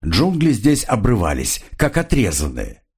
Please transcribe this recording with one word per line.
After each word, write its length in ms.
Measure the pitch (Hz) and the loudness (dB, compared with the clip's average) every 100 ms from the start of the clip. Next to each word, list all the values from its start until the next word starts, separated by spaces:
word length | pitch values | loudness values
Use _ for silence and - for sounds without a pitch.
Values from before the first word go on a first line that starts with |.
Джунгли 480 | 80 85 165 175 160 | 0 2 2 2 2
здесь 320 | 123 120 143 | 2 2 2
обрывались, 800 | - 117 104 120 85 67 64 - - - | 0 0 2 2 2 -2 -4 -6 -10 -2
как 180 | 147 - | 0 0
отрезанные 880 | 165 143 107 73 73 62 50 - _ | 0 0 0 -2 -6 -6 -10 -12 _